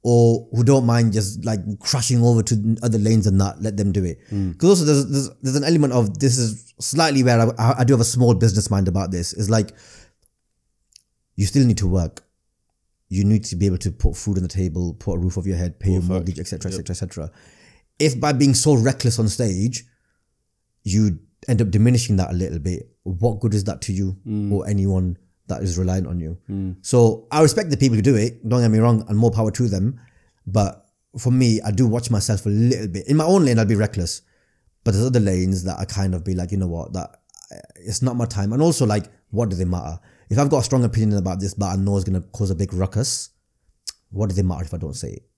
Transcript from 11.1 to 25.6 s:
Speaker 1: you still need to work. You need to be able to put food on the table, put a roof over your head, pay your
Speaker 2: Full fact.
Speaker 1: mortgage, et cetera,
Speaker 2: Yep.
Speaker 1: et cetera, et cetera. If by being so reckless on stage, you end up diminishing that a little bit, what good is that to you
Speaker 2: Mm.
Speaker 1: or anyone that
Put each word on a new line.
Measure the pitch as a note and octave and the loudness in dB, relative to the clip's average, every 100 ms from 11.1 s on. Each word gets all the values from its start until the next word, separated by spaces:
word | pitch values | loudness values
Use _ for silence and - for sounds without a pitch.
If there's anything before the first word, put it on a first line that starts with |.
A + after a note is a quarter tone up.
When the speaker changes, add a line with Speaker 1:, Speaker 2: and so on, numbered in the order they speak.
| _ _ - | _ _ -2
Speaker 1:
you | G2+ | 0
still | C#3+ B2 | 4 2
need | G#2 | 2
to | G2 | 2
work. | F#2 D#2+ - _ _ _ _ _ _ _ _ _ | 0 -2 -8 _ _ _ _ _ _ _ _ _
You | F#2+ | 0
need | G2+ G#2+ - | 2 2 0
to | F2 | -2
be | G2 | 0
able | F2+ | 0
to | F#2+ | -4
put | - - E2+ | 0 -2 0
food | - F#2+ | -4 -2
on | |
the | F2+ | -2
table, | G2 F#2 E2 F2 | -2 -4 -2 -6
put | G2+ - F2+ | -6 -6 -2
a | |
roof | F2+ F#2+ | -2 -2
over | F#2 | -4
your | F2 | -2
head, | F2 - | -4 -2
pay | G2 | 0
your | F#2 | 0
Speaker 2:
Full | F2 | 0
fact. | F#2 E2+ | -2 -4
Speaker 1:
mortgage, | D2+ | -8
et | F2+ | -10
cetera, | E2 F2+ | -8 -8
Speaker 2:
Yep. | F#2 | -8
Speaker 1:
et | E2 | -8
cetera, | F2+ | -8
et | |
cetera. | F#2 - D2+ _ _ _ _ _ _ _ | -8 -8 -12 _ _ _ _ _ _ _
If | D3+ B2 | 0 0
by | D3 | -2
being | C3 C#3 | 2 2
so | B2+ D#3 C3+ | 4 2 2
reckless | A#2 C3+ B2 A#2 | 2 0 -2 0
on | A2 | -2
stage, | - A#2 F#2 A2+ B2+ - _ _ _ _ _ _ _ _ _ | 0 -2 -2 -4 -6 -16 _ _ _ _ _ _ _ _ _
you | G2+ G2+ G#2+ D#2+ _ _ - | -2 0 0 -2 _ _ -4
end | A2+ | -2
up | G#2+ | 2
diminishing | G2 A#2 B2 - G2 | 2 4 2 2 0
that | F2+ | 0
a | |
little | F2 F2+ E2+ | -2 -4 -4
bit, | D#2 F2 - _ | -4 -6 -10 _
what | F#2 F2+ A2+ G#2 | -10 -2 -2 0
good | A#2 | -2
is | G#2 G2+ | 0 -2
that | D#2+ | -6
to | - | -6
you | F#2+ F#2+ F#2+ - | -4 -4 -6 -6
Speaker 2:
Mm. | G#2 G2+ | -4 -2
Speaker 1:
or | G2+ - | -2 -2
anyone | G2+ G2 F#2 F#2 E2+ _ _ - | 0 0 0 -2 -6 _ _ -10
that | F2+ | -6